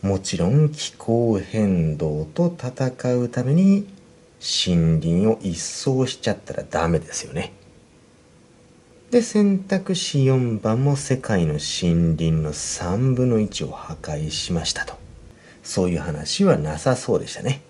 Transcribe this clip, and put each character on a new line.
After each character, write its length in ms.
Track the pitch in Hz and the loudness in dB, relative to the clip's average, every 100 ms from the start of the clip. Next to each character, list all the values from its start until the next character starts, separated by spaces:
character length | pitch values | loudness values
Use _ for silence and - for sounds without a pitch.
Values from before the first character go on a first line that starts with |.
も 160 | 98 98 | 0 -2
ち 180 | - 90 | -2 0
ろ 120 | 87 | 2
ん 220 | 139 151 | 4 4
気 240 | 151 - | 0 -10
候 440 | - - 117 117 104 | -8 0 2 2 0
変 580 | 95 110 104 90 80 76 | -2 0 2 2 0 0
動 300 | 78 76 78 | -2 -2 -6
と 200 | - 175 | 0 0
戦 640 | 175 131 - 131 127 127 123 | 0 -10 -4 -4 -2 0 0
う 120 | 123 | 0
た 160 | 127 | -2
め 100 | 127 | 2
に 320 | 156 196 202 202 - - - _ _ | 4 6 4 0 -14 -20 -20 _ _
森 600 | - - 95 87 82 80 | -6 -2 2 2 4 2
林 260 | 82 85 107 | 2 2 2
を 120 | 110 | 2
一 140 | 101 82 | -2 -6
掃 500 | - - - 131 127 | -8 -4 -2 0 0
し 100 | - | -2
ち 120 | - | -4
ゃ 40 | |
っ 60 | 101 | -4
た 140 | - | -6
ら 120 | - - | -10 -6
ダ 180 | - 165 | -2 0
メ 100 | 170 | 0
で 120 | - | -2
す 100 | - | -12
よ 100 | - | -8
ね。 200 | 151 - - - - - - _ _ _ - _ _ _ - _ - - | -8 -8 -12 -20 -20 -20 -20 _ _ _ -20 _ _ _ -20 _ -20 2
で、 120 | 247 | 2
選 380 | 226 208 202 190 | 4 2 4 2
択 340 | - 190 190 | 0 -2 -2
肢 320 | 180 - 143 131 | -4 0 2 4
四 320 | 131 123 110 | 4 2 0
番 260 | 110 113 | 0 2
も 120 | 139 139 | 2 0
世 200 | - 127 | 0 -4
界 300 | - 101 82 | 0 0 2
の 80 | |
森 600 | 76 - - 87 85 82 78 | -2 -4 -2 2 4 2 2
林 160 | 82 | 0
の 200 | 80 78 | 0 -2
三 640 | 73 - - 87 98 131 | -6 -8 -6 -4 0 0
分 160 | 127 127 | 2 2
の 100 | 113 | 2
一 240 | 104 - | 0 -4
を 60 | - | -8
破 240 | - - | -8 -14
壊 340 | 80 - 76 151 | -12 -8 -6 -6
し 220 | - - | -6 -4
ま 140 | 85 80 | -4 -2
し 80 | |
た 100 | - | -6
と。 100 | - - - - - - - - | -8 -10 -18 -20 -20 -20 -20 -20
そ 200 | - - | -8 -2
う 40 | 90 | 0
い 80 | 85 | -2
う 40 | |
話 440 | - 73 - - | -4 -8 -6 0
は 140 | 196 151 | 2 4
な 180 | 151 - | 0 -2
さ 180 | 135 | 0
そ 220 | 123 - 101 | 0 0 -2
う 40 | |
で 60 | - | -2
し 80 | |
た 80 | - | -8
ね。 200 | - 139 - | -4 -6 -8